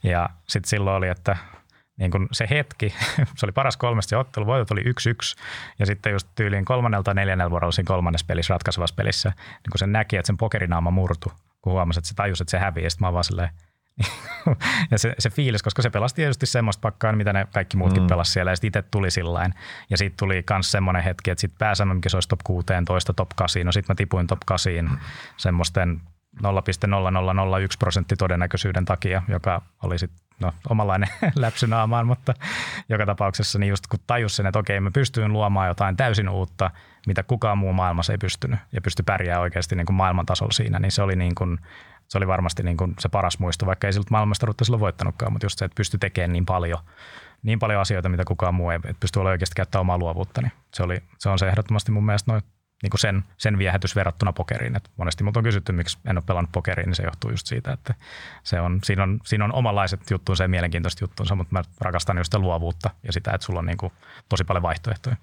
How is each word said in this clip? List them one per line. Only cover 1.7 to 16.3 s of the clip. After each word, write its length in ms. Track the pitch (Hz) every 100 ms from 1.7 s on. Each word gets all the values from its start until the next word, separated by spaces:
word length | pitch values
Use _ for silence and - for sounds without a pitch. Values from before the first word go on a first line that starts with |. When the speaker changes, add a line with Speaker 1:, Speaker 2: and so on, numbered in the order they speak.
| _ _ -
Speaker 1:
niinku 200 | 92 98 95
se 160 | - 113
hetki, 400 | 147 143 - 107 - -
<laughs> 240 | - 139 -
se 80 | 104
oli 60 |
paras 260 | 101 135 -
kolmesta 320 | 123 113 -
se 80 | 110
ottelu, 280 | 131 - 104
voitot 260 | 131 110
oli 100 | 101 120
yksi 240 | 123 117
yksi, 260 | 110 - - - - - -
ja 60 | 98
sitten 260 | 101 107
just 160 | 101 - -
tyyliin 300 | 107 98 92
kolmannella 380 | 127 120 104
tai 100 | 95 98
neljännellä 360 | 98 92 87
vuorolla 200 | 85 87
siinä 160 | 85 87
kolmannessa 380 | 92 87 82 -
pelissä, 260 | 82 85
ratkaisevassa 420 | 87 - - 85 -
pelissä, 380 | 104 - 104 95
niinku 400 | - - - 95
se 100 | 95
näki, 300 | 110 110 95
että 100 | -
sen 100 | 98
pokerinaama 540 | 113 - 87 85 85
murtu, 400 | 92 90 85 - - _ _
kun 120 | -
huomasi, 260 | 92 87 85
että 80 | 82
se 80 | -
tajusi, 280 | 101 87
että 80 | 87
se 80 | 90
hävii, 240 | 95 82
ja 60 | 82
sit 100 | -
mä 80 | 92
oon 60 |
vaan 100 | 87
silleen, 260 | 87 92 87 - _ _ _ - 107
<laughs> 880 | - - - - 131 - - 175
ja 60 | 110
se, 180 | 113 -
se 100 | 113
fiilis, 340 | 120 135 104
koska 180 | - -
se 80 | 117
pelasi 260 | 104 120 -
tietysti 300 | 151